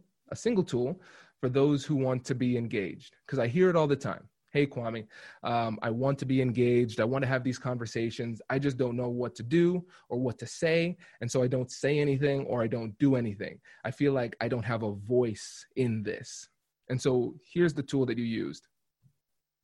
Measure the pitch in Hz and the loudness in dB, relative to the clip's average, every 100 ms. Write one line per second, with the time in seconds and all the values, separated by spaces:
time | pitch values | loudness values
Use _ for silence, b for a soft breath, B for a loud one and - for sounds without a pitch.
0 | _ _ _ - 226 214 - 123 127 180 | _ _ _ -4 0 0 0 0 -2 -4
1 | B B B _ 131 131 143 143 139 143 | B B B _ 0 4 4 2 0 0
2 | 131 127 - 127 123 123 117 117 90 - | 0 -2 -2 -2 0 0 -2 -4 -4 -8
3 | - _ - 131 117 156 185 170 151 139 | -16 _ -6 -2 0 4 6 6 4 2
4 | 110 - - _ _ 143 143 131 117 113 | 0 -6 -10 _ _ 0 0 0 -6 -6
5 | 107 B B B - 117 113 107 120 117 | -10 B B B -2 0 0 -2 -2 0
6 | 131 135 131 131 127 120 123 123 120 110 | 0 0 0 2 2 4 4 4 4 2
7 | 113 135 127 131 127 120 127 123 113 117 | 0 2 0 0 0 -4 -4 -4 -4 -2
8 | 117 - 117 113 - 135 143 127 123 120 | -4 -4 -6 -8 -4 0 0 0 -2 0
9 | 123 120 120 - 117 165 170 180 175 B | -2 -2 -4 -6 0 4 4 2 -4 B
10 | B 120 131 120 123 - 165 165 170 180 | B -2 -2 -4 -10 -2 0 2 0 -4
11 | B B 123 131 127 127 127 - 135 147 | B B -2 0 2 0 -4 -2 0 2
12 | 147 135 143 139 135 120 110 120 113 98 | 2 2 2 0 0 0 0 -2 -6 0
13 | 143 127 117 98 90 - B B - - | 2 4 0 -4 -8 -10 B B -10 0
14 | 143 135 117 - 117 123 107 113 110 101 | 0 2 -2 -4 -2 -2 -2 -2 -2 -6
15 | 101 123 120 104 - - - - 123 110 | 0 2 2 -2 -10 -18 -10 -2 0 0
16 | 104 - - - - _ _ _ - 123 | -4 -8 -10 -16 -18 _ _ _ -6 -2
17 | 143 127 120 - _ 175 175 147 131 139 | 2 2 0 -6 _ 0 2 0 -2 0
18 | 123 117 117 110 90 76 _ _ _ _ | 0 0 -2 -2 -4 -8 _ _ _ _
19 | _ _ _ _ _ _ | _ _ _ _ _ _